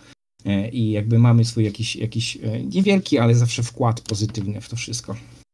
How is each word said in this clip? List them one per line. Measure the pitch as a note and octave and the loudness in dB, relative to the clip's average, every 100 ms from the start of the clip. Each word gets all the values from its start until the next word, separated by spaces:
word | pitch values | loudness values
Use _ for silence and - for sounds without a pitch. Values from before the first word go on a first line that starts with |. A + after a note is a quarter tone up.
| - _ _ _ G2+ | -20 _ _ _ -4
E, | G2 A2 | -2 -2
i | B2 A2 | -2 -2
jakby | G#2 G#2 A#2 | 0 2 4
mamy | A#2+ A#2 A2+ | 6 6 4
swój | A#2 | 2
jakiś, | G#2+ G#2 A2+ - | -2 -2 -6 -4
jakiś, | A2 A2+ - - | -6 -4 -6 -6
e, | A2+ A2 | -6 -6
niewielki, | B2+ F3+ F#3+ G3 - C#3 | -4 0 2 2 2 2
ale | A#2 A#2+ | 4 4
zawsze | A#2+ - | 4 0
wkład | A#2+ - A#2+ A2+ | -6 -2 -2 -2
pozytywny | - G2+ G#2+ G#2+ G2 G#2 | -4 -4 -4 -4 -8 -8
w | - | -10
to | A2+ | -10
wszystko. | - A2+ - A2 - - _ | -8 -10 -10 -12 -14 -20 _